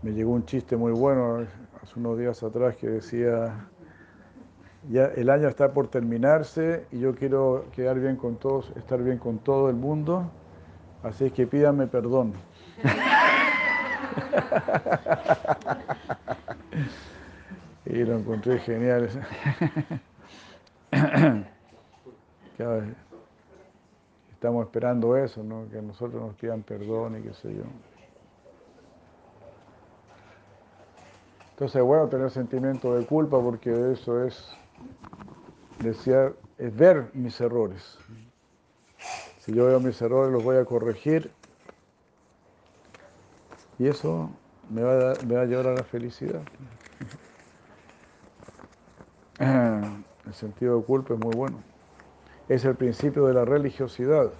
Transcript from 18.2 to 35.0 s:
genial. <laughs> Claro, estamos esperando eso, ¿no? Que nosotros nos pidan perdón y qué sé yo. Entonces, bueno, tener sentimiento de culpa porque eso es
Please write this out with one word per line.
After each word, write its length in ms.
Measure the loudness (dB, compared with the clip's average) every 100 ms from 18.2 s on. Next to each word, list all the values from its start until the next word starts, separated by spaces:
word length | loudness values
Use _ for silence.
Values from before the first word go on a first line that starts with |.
| -2 -4 0 -2
genial. 500 | 0 -2 2 2 0 -6 -10 -4 -4 0 -2 -2 -6 -8 -12 _ -20 -20 -20 -20 _ _ _
<laughs> 560 | 2 4 6 6 4 -4 -16 _ -20 _ _ -20 -20 _ _ -20 -8
Claro, 280 | -4 -2 -4 -12 -20 -20 -20 _ _ -20 -20 _ _ _ _ _ _
estamos 340 | -6 -2 -2 -2
esperando 520 | -2 0 0 2 2
eso, 260 | 0 -6
¿no? 240 | -12 -12 -12
Que 120 | -12
nosotros 400 | -14 -10 -10 -8
nos 140 | -12 -10
pidan 280 | -8 -8
perdón 560 | -8 -12 -6 -4 -6 -8
y 20 |
qué 120 | -12
sé 200 | -14 -12
yo. 100 | -10 -12 -16 -20 -20 -20 _ _ _ -20 -20 -20 -20 -20 -20 _ _ -20 -20 -20 -20 -20 -20 -20 -20 _ -20 -20 -20 _ -20 _ _ -20 -20 -20 -20 _ _ -20
Entonces, 300 | -6 -2 2
bueno, 260 | 6 6 4
tener 240 | 0 -2
sentimiento 640 | -4 -4 -2 -2 -2 0 0
de 100 | 2
culpa 360 | 0 4 2
porque 500 | 2 -2 -2 0 0
eso 320 | -2 -2 -2
es 260 | -2 -6 -20 -20 -20 -20 -20 -20